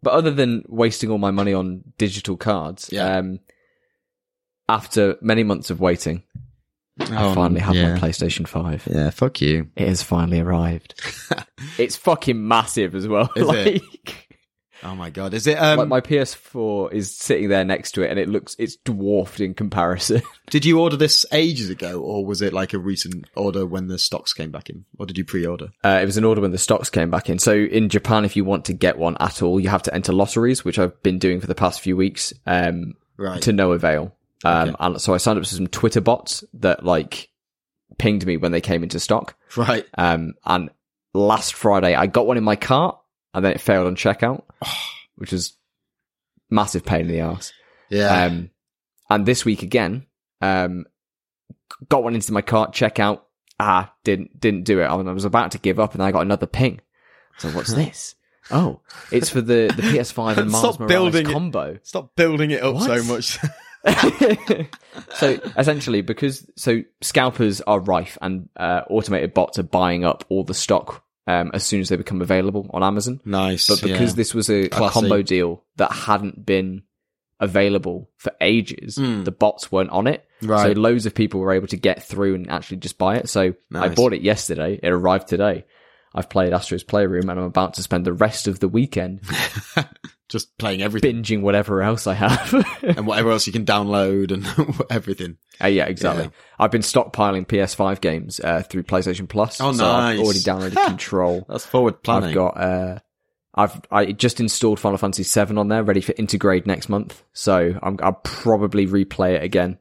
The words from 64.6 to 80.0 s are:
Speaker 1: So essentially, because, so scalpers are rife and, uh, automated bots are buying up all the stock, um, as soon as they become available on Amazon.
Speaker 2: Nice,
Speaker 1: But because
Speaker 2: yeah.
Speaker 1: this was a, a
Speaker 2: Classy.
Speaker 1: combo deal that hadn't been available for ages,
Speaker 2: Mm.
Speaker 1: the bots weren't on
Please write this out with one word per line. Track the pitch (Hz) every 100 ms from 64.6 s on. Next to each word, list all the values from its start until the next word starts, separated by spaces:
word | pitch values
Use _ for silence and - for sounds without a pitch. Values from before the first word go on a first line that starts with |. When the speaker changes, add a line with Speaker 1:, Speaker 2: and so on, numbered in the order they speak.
| 160 - _ - - -
Speaker 1:
So | 143 123 - -
essentially, | 135 151 135 107
because, | 92 113 143 131 - -
so | - 117 - _
scalpers | - - 127 123 113 98
are | - 104
rife | 92 90 95 -
and, | 92 92 90 -
uh, | 87 90 -
automated | 107 104 98 71
bots | - 90 -
are |
buying | 90 - 90 87 87
up | - -
all | 95
the | 80
stock, | 92 - 98 - - _ _ -
um, | 90 85
as | 101 -
soon | 104
as | 90
they | 90
become | - 95
available | 90 92 95 101 98
on | 90
Amazon. | 95 104 104 131 -
Speaker 2:
Nice, | 98 98 90 -
Speaker 1:
But | 101
because | 95 92 117
Speaker 2:
yeah. | 110
Speaker 1:
this | 110
was | 113 104
a, | 104 95
a |
Speaker 2:
Classy. | - 107
Speaker 1:
combo | 120 107 101
deal | 98 92 87 85 _ -
that | 101
hadn't | - - 104 101 - 104
been | 95 95 95 - _ _ _ _ _
available | 104 95 101 101 92 87 - _
for | - -
ages, | 101 113 98 - - 113
Speaker 2:
Mm. | 135 110 92
Speaker 1:
the |
bots | 95 104 - -
weren't | 95 95
on | 90